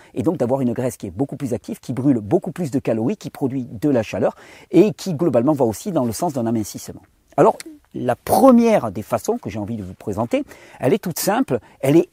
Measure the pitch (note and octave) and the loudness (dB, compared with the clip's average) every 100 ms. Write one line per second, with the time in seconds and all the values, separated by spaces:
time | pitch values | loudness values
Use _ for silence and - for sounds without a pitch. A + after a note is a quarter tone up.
0 | - - A2 E3 A#2+ C3+ B2 A#2 B2 - | -12 -4 -2 0 0 0 0 -2 -4 -6
1 | G#2 F2+ C#3+ C3+ C3+ A2+ - A3+ - B2+ | -10 -6 -6 -6 -6 -6 -8 -12 -8 -2
2 | C3+ A#2+ G#2 E3+ G3 D#3+ E3 B2 - A2+ | 2 2 2 -2 -2 -8 -4 -4 -2 -2
3 | A#2+ G#3+ C#3+ - C3+ C3+ A#2 A2 D3 B2+ | -2 -4 -10 -6 -6 -4 -8 -4 0 0
4 | G#2+ G2+ D3+ - - - - - G#3+ - | -2 -2 -4 -4 -16 -20 0 4 4 2
5 | F#3+ D3 E3+ A#2+ B2+ C#3+ A#2+ G#2 G#3+ E3 | -6 -2 2 2 2 2 0 -2 -4 -2
6 | A#2+ G#2+ F3 C3+ A#2 A#2 G#2 - - - | -2 -2 -4 -2 -2 -2 -4 -10 -14 -18
7 | _ _ _ - F#3 - E4 D4+ _ - | _ _ _ 2 2 2 -6 -20 _ -8
8 | B2 A#2+ - - C4 A#3 A#3 G3+ A#2+ G2 | -4 -4 0 6 8 8 6 2 0 -6
9 | - A#2 - A#3+ C3 A2 G#2 A2+ F#2 F#2 | -4 -4 -2 -6 -6 -8 -6 -8 -10 -10
10 | - F#2+ A#2+ C4 C#4 - - - B2+ G3+ | -8 -4 -2 -2 -4 -14 -20 -4 0 0
11 | F#3 - - A3 C4+ B2 - _ C3 D3+ | -2 -4 0 0 0 -2 -6 _ 4 4
12 | - | 4